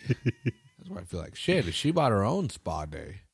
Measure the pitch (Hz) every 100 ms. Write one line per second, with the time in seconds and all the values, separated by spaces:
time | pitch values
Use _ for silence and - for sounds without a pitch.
0 | - 127 - - 131 - - _ - 190
1 | 87 87 80 - - 180 92 78 143 175
2 | 139 104 101 180 156 - - 80 76 76
3 | 76 95 -